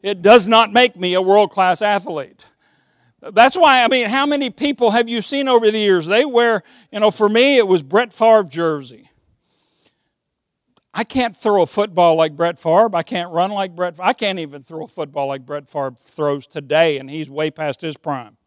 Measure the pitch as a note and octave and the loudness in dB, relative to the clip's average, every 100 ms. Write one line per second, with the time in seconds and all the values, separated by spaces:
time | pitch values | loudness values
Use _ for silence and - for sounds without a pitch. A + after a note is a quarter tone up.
0 | G3 G3 F#3 A#3+ F#3+ A3+ G#3+ A3 B3 F#3 | -8 -2 4 4 4 2 2 2 0 -2
1 | F3+ F3+ F#3+ G#3 G3+ - F#3 F3 G#3 G3+ | -4 -2 2 2 2 0 0 0 -2 -2
2 | F#3 D#3 - _ _ _ _ _ _ _ | -4 -10 -10 _ _ _ _ _ _ _
3 | _ _ - G3+ B3+ F4+ D#4 C4 A#3 B3+ | _ _ -4 4 4 6 4 4 2 0
4 | A3 C4 C#4+ D4 C4 - C#4+ C#4 A#3+ A3+ | -2 -2 -2 -2 -4 -4 -6 0 0 0
5 | A#3 A#3 - C#4 C4+ B3 A3 A3 G#3 F3+ | -2 -4 -6 -4 0 2 2 0 0 0
6 | D#3+ G#3+ D4 A#3+ A#3+ G#3+ _ _ _ G#3 | 0 0 2 0 0 -2 _ _ _ -2
7 | G#3+ - G#3 A3 C4+ C4+ G3+ F#3 C3+ G3 | -2 0 0 2 4 2 2 0 0 -2
8 | A#3+ - A3+ A3 F3+ D3 E3 D3+ B2+ A2+ | -2 0 4 4 2 -4 -4 -4 -10 -20
9 | _ _ _ _ _ _ _ _ _ _ | _ _ _ _ _ _ _ _ _ _
10 | _ _ _ _ _ _ _ _ _ - | _ _ _ _ _ _ _ _ _ -10
11 | A3+ C4 A#3 F#3 A3 G3+ E3+ - G#3+ F3 | -6 -4 -4 -4 0 2 0 -2 -2 2
12 | E3+ D#3+ D#3+ D3 E3+ E3+ E3 E3+ A#3 F3+ | 2 4 0 0 -4 -2 0 2 2 0
13 | E3 G#3 F3 E3 F#3 G3+ F#3+ E3+ F3+ D#3+ | -6 -8 -6 -2 -2 -4 -8 -6 -8 -4
14 | F#3 C4 G#3 F#3 D3+ C#3+ C3+ D#3+ D3 - | -4 -2 -4 -6 -10 -14 _ -14 -14 -10
15 | D3 C#3+ C#3 C#3 B2+ D3 C#3 D3 C3+ B2 | -8 -6 -6 -8 -10 -12 _ -8 -8 -10
16 | _ - D3 C#3+ - D3+ C#3 D3+ E3 C#3 | _ -4 -4 -4 -8 -16 -2 2 2 0
17 | C3+ D#3 C#3+ C#3+ D#3 D3+ D3+ C3 E3 C#3+ | -8 -12 -10 -6 -6 -6 -8 -8 -10 -10
18 | D#3 C3+ A2 G2+ | -10 -10 -10 _